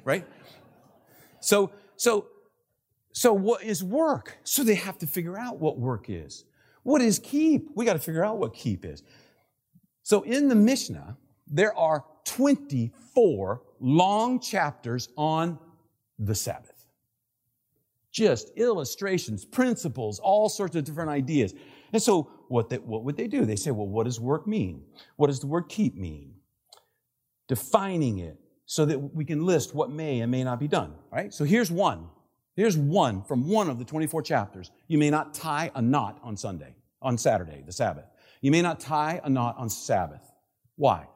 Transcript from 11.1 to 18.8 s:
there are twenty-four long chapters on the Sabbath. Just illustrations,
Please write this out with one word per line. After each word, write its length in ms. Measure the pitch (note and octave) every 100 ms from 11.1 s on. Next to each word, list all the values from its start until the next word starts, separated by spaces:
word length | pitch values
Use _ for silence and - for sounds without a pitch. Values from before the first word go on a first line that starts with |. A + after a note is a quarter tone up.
| - _ _ -
there 280 | D3 G#3+ G#3
are 280 | D#3+ D3+ - _
twenty-four 1400 | - - C#4+ C#4 - C3 A#2 - - B3+ G3+ G#2 F#2+ A#2 - -
long 580 | B2+ D#3+ F#3 G#3 A#3+ B3+
chapters 720 | - G3+ D3 - A#2 B2 - -
on 420 | D3+ D#3+ E3+ E3 - _ _ _ _ -
the 160 | G#2
Sabbath. 520 | G#2+ - - - - _ _ _ _ _ _ _ _ _ _ _ _ _
Just 400 | - G#3 A#2 - -
illustrations, 880 | A#3+ F#3+